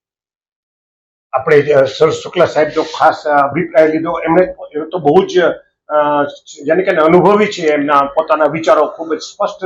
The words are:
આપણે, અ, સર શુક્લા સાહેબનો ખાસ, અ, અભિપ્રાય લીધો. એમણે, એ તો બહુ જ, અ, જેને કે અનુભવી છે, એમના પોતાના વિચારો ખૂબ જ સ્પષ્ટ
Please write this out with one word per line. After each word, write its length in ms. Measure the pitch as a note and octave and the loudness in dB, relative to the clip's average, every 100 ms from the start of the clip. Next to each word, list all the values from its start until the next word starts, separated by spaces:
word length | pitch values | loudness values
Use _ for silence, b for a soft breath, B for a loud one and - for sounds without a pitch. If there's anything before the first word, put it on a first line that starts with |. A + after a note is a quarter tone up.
| _ _ _ _ _ _ _ _ _ _ _ _ _ | _ _ _ _ _ _ _ _ _ _ _ _ _
આપણે, 280 | - - D3 | -6 2 2
અ, 220 | D3 C#3+ | 4 2
સર 260 | C3+ - D#3 | 2 0 0
શુક્લા 360 | - - - - | 0 -8 -2 0
સાહેબનો 380 | - D3+ D#3 | 0 -2 -2
ખાસ, 400 | D3+ - D#3 D3+ D#3 | -6 0 0 0 0
અ, 40 | |
અભિપ્રાય 580 | C#3+ C#3 D3+ E3+ D#3+ D#3 | 0 0 -2 -2 2 2
લીધો. 320 | D#3 D#3+ E3 | 2 -4 -6
એમણે, 260 | E3 E3 F#3 | 0 0 0
એ 440 | - - D3+ D#3+ | -4 -12 -10 -8
તો 80 | F3+ | -2
બહુ 260 | D3 E3+ G3 | 2 2 2
જ, 140 | F3+ D#3+ - _ _ _ | 0 0 -2 _ _ _
અ, 340 | D3+ D3 D3 C#3+ - _ - C#3+ | 0 0 0 -4 -8 _ -12 -2
જેને 180 | E3+ | -2
કે 80 | F#3+ | 0
અનુભવી 540 | E3+ D#3 F3+ E3 G#3 G#3 | 2 4 4 4 2 0
છે, 220 | F3 D#3 | -2 -2
એમના 340 | D3 C#3+ C#3+ | 0 2 2
પોતાના 440 | C#3 - D#3 D#3 D3+ | 2 -2 -2 0 0
વિચારો 400 | D#3+ E3 D#3 D3+ | 0 0 2 0
ખૂબ 280 | - D#3+ | -4 -8
જ 40 | D#3 | -8
સ્પષ્ટ 480 | - - G3+ - | -10 -8 -8 -6